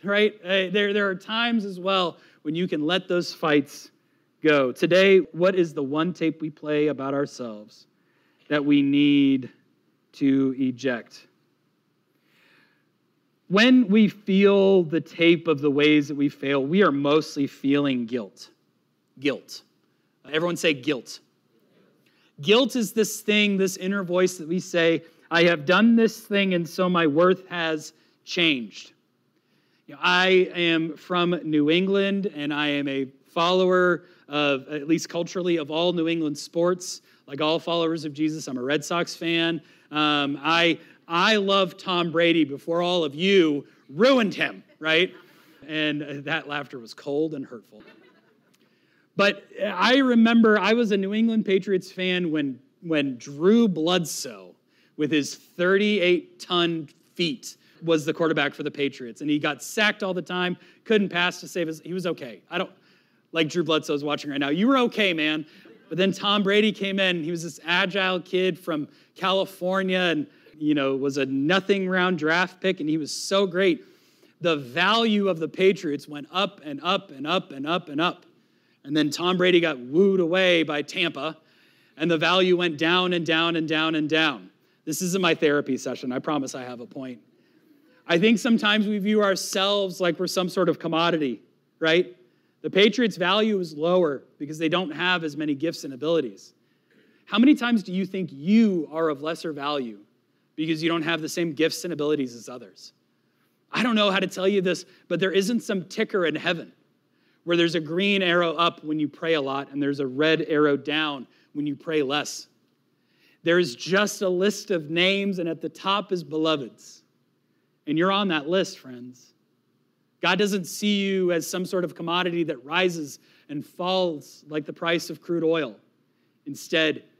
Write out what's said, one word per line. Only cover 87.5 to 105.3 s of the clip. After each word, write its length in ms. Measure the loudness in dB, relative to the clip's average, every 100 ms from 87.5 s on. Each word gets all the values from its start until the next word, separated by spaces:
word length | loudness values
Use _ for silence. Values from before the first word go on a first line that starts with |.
| _ _ _ _ _ 0
I 120 | 2
think 200 | 4 4
sometimes 500 | 2 2 2 2 0
we 100 | -2
view 240 | 0 2
ourselves 800 | 2 0 -2 -2 0 0 -2 -2
like 180 | -2 -2
we're 80 | -2
some 220 | -2 -2
sort 200 | 0 0
of 100 | 0
commodity, 640 | -2 0 2 0 -2 -4 _ _ _ _
right? 380 | 2 2 0 -8 _ _ _ _
The 80 | -2
Patriots' 460 | 4 4 4 0 0
value 420 | 0 0 0 0
is 180 | -4 -4
lower 460 | 0 2 2 -2 -10 _
because 200 | -12 -4
they 100 | -2
don't 220 | 0 -2
have 340 | -4 -2 -2
as 120 | -4 -4
many 180 | -4
gifts 300 | -2 -4 -6
and 80 | -10
abilities. 600 | -6 -2 0 -2 -8 -20 _ _ _ _ _ _ _
How 140 | -4 4
many 160 | 4
times 280 | 4 2 0
do 100 | -2
you 140 | -4 -4
think 240 | -6 -8
you 560 | -6 2 4 4 2 -4
are 160 | -2 -2
of 120 | -2
lesser 300 | -6 -6 -8
value 460 | -6 -4 -4 -6 -12 _ _ _ _ _
because 280 | -8 -4 -2
you 60 | -2
don't 140 | -2
have 180 | -2 -4
the 80 | -4
same 240 | -4 -4
gifts 320 | 0 0 0
and 80 | -6
abilities 420 | -4 -2 -2 -4
as 140 | -10 -16
others? 440 | -16 -18 -20 -20 _ _ _ _ _ _ _ _
I 100 | -2
don't 140 | 0 2
know 140 | 2
how 100 | 0
to 60 | -2
tell 200 | -2 0
you 140 | 2
this, 240 | 0 -2 -8 _ -8
but 100 | -2
there 140 | 0